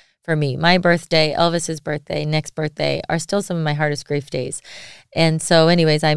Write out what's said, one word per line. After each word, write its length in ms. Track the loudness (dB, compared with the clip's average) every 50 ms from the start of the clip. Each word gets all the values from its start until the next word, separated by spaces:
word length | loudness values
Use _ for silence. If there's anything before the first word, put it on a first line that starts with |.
| _ _ _ _
for 140 | _ -4 -2
me. 200 | 0 0 -2 -2
My 200 | 0 2 4 4
birthday, 580 | 4 4 2 2 0 0 0 0 2 2 2 2
Elvis's 440 | 2 0 2 0 -2 -4 -6 -8 -8
birthday, 440 | -8 -8 -8 -8 -8 -6 -6 -4 -4
Nick's 240 | -2 -2 -2 -4 -6
birthday 500 | -6 -6 -6 -6 -4 -4 -4 -2 -2 -4 -4 -4
are 100 | -4 -4
still 220 | -4 -4 -4 -4
some 160 | -4 -4 -4
of 80 | -4 -2
my 100 | -2 -2
hardest 320 | -2 -2 -2 -2 -4 -6
grief 220 | -6 -4 -6 -4 -6
days. 320 | -6 -8 -6 -8 -10 -12 -14 -18 -20 -20 -20 -20 -20 -20 _ _ -2
And 260 | 0 2 2 2 0
so 280 | 0 2 4 6 6 6
anyways, 360 | 4 4 4 4 2 2 2
I, 120 | 0 0